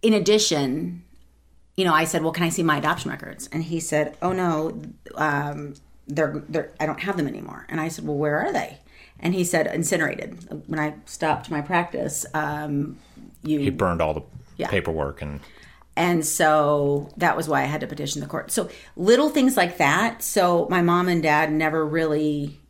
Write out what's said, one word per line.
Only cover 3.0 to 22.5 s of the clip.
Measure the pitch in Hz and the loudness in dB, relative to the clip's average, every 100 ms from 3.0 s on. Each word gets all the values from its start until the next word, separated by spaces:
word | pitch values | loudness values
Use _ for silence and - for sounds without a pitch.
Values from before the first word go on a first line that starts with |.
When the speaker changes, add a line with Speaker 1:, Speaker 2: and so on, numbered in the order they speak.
| - | -4
Speaker 1:
records?" | - - - - | -8 -12 -14 -8
And | 156 | -6
he | 160 165 | -4 -6
said, | 156 151 147 - | -2 -2 -2 -2
"Oh, | 175 | -4
no, | 185 180 160 160 - 151 - - - | 0 0 0 -2 -6 -12 -16 -16 -2
um, | 156 143 147 147 147 139 - - - | 0 0 -2 -6 -12 -14 -20 -20 -8
they're, | 147 151 147 - | -2 0 -2 -4
they're, | 156 - - | -4 -4 -4
I | 156 | -4
don't | 151 | -4
have | 180 180 | -4 -2
them | 147 | -2
anymore." | - - - - | -4 -12 -14 -10
And | 160 | -6
I | 156 | -6
said, | 160 156 | -6 -4
"Well, | 143 | -2
where | 151 147 | 0 0
are | 277 | 0
they?" | 381 - - - - - - | -2 -4 -12 -20 -20 -20 -4
And | 165 185 | -2 0
he | |
said, | 175 170 - | 2 0 0
"Incinerated." | 156 160 170 156 - - - - 151 147 | -2 0 0 0 -4 -10 -12 -14 -14 -8
When | 156 | -4
I | 151 147 - | -4 -6 -16
stopped | - 160 147 - | -4 0 0 -2
my | 151 | -6
practice, | 147 175 170 - - - - | 0 -2 0 -4 -4 -6 -6
um, | 156 151 151 151 143 143 - - - - - | -4 -4 -4 -4 -4 -4 -8 -20 -20 -20 -12
you | 151 151 | -2 0
Speaker 2:
He | 139 | 0
burned | 90 95 85 | 2 0 2
all | 78 76 | 0 -2
the | - - - - | -6 -18 -20 -8
Speaker 1:
Yeah. | - | -2
Speaker 2:
paperwork | 98 87 80 71 69 | -2 -2 -2 -4 -4
and | 73 73 - - - - - - | -10 -10 -14 -20 -20 -20 -10 -2
Speaker 1:
And | 175 170 151 | 0 2 0
so | - 160 156 147 147 143 143 143 - | 2 4 6 4 4 2 0 -2 -2
that | 170 - | 0 0
was | 143 | 0
why | 143 | 0
I | 135 | 0
had | 151 | -2
to | - | -6
petition | 151 143 147 | -6 -6 -6
the | - | -6
court. | - - | -8 -4
So | - 175 - - - | -4 -4 -8 -20 -2
little | 180 240 302 | 4 6 6
things | 302 254 269 | 4 4 4
like | 175 175 | 2 2
that. | 143 160 226 - | 2 4 0 -2
So | - - 180 175 - | -2 2 4 4 2
my | 180 | 2
mom | 175 175 180 | 4 4 4
and | 170 | 2
dad | 160 151 156 | 4 4 4
never | 151 156 160 151 | 2 2 2 0
really | 165 160 151 151 147 143 | 0 2 2 2 0 -4